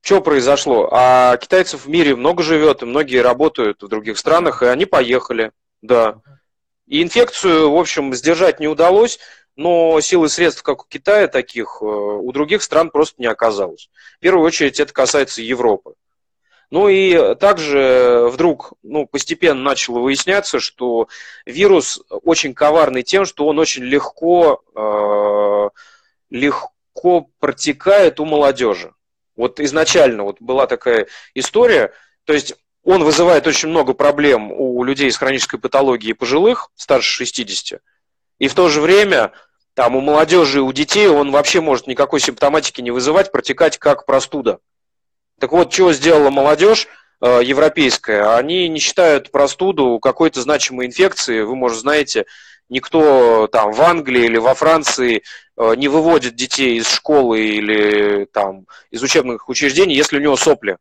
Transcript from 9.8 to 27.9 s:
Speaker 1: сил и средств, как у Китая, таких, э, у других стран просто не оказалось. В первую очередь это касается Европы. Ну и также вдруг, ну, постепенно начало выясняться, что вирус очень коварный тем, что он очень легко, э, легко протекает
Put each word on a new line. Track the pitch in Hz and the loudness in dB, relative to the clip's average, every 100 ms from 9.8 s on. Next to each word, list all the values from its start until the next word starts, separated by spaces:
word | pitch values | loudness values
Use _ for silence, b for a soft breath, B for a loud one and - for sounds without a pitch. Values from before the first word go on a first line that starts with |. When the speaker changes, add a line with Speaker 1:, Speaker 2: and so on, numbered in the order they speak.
| 165 160 | 2 2
Speaker 1:
сил | 151 180 | 2 0
и | 156 | 0
средств, | - 170 - | 0 -2 -2
как | - 135 | -6 -8
у | - | -8
Китая, | - - 208 185 | -8 0 2 2
таких, | 131 123 120 107 - | -2 -6 -10 -10 -8
э, | |
у | 107 104 104 104 117 | -6 -4 -4 -6 -6
других | 135 151 202 | -4 -2 -2
стран | - 151 165 | -2 -2 0
просто | 151 156 _ | 0 -2 _
не | 120 | -6
оказалось. | 107 117 101 92 76 - b b b | -2 -2 -2 -6 -8 -20 b b b
В | |
первую | 170 190 156 | 0 2 0
очередь | 165 143 127 | 0 -4 -2
это | 147 | -4
касается | - 127 147 131 - | -2 0 0 -2 -6
Европы. | 113 123 120 101 - _ _ _ _ _ _ _ _ | -8 -2 0 -2 -6 _ _ _ _ _ _ _ _
Ну | 160 202 | 0 2
и | 190 190 170 104 | 2 2 2 2
также | 101 196 202 151 143 135 127 123 120 120 | 2 0 0 0 0 4 4 4 4 2
вдруг, | 127 175 143 - - | 2 -2 -2 -10 -20
ну, | 107 147 139 | -10 -8 -6
постепенно | 143 - 160 175 135 | -8 -8 -2 0 0
начало | 135 135 - 120 | -2 -4 -4 -2
выясняться, | 127 135 - 196 196 135 | -2 -2 -2 -2 -2 -6
что | - _ 123 117 113 B B B | -6 _ -4 -2 -4 B B B
вирус | - 131 202 185 - - _ | -16 0 4 4 2 -10 _
очень | - 165 160 147 | -6 -2 -2 -2
коварный | 120 147 160 147 127 | 0 2 4 2 -2
тем, | 123 190 190 | -2 -2 -2
что | - 147 | -2 -2
он | 151 | 0
очень | 160 139 | -2 -4
легко, | 123 139 - - 165 175 165 131 _ | -2 -2 -4 -6 0 4 4 2 _
э, | - 107 104 104 104 104 104 104 104 104 b b b b b _ | -8 -4 -2 0 0 0 0 0 0 -2 b b b b b _
легко | 123 143 135 - _ _ - 180 175 - _ | -4 -4 -4 -10 _ _ -4 0 0 -2 _
протекает | 143 - - 135 - | -6 -4 -6 -4 0